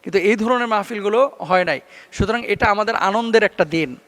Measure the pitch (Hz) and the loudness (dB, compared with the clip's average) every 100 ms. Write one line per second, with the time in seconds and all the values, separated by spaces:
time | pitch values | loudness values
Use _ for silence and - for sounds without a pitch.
0 | - 190 185 220 220 247 240 214 196 220 | -2 0 2 2 0 0 0 -2 -2 -6
1 | 202 226 269 - 151 185 175 135 - - | -2 0 0 -2 -2 0 0 -4 -8 -20
2 | - - 196 233 226 202 226 208 208 226 | -20 -4 -2 -2 -2 0 2 2 0 0
3 | 190 208 233 220 - - 160 165 147 123 | 0 0 2 2 2 0 -2 0 -2 -6